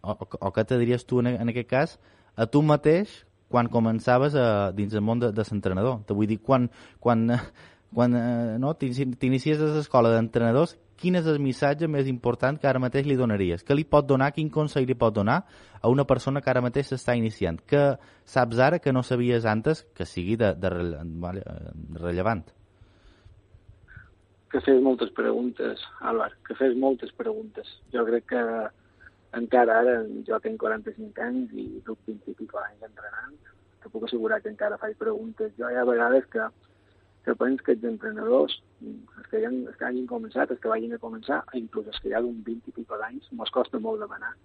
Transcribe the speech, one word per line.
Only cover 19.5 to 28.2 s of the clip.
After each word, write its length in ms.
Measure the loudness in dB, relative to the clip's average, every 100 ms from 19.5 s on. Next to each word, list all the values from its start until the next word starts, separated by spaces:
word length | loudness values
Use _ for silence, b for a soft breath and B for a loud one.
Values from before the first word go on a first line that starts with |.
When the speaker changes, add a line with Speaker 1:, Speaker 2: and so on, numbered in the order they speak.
| 2 0 -2 -6 -10
Speaker 1:
que 120 | -8
sigui 300 | -4 -2 2
de, 140 | 2 2
de 160 | -2
rele-, 300 | 0 -4 -6 -10 -8
vale, 200 | -8 -8
eh, 300 | -10 -12 -14 -14 -14 -8
rellevant? 460 | -4 0 0 -2 -6 _ _ b b b b b b -20 _ -20 -20 -20 -20 -20 -20 _ _ _ _ -2
Speaker 2:
Que 60 |
fes 160 | 4 6
moltes 300 | 6 2 -2
preguntes, 720 | -2 -2 -2 -4 -4 -6 -6 -14 -10
Álvar, 320 | -4 -4 -4 -8 -14
que 80 | -2
fes 220 | 0 2
moltes 320 | 0 0 -6
preguntes. 560 | -8 -6 -6 -10 -14 -16 -20 _
Jo 140 | -4 0
crec 220 | -2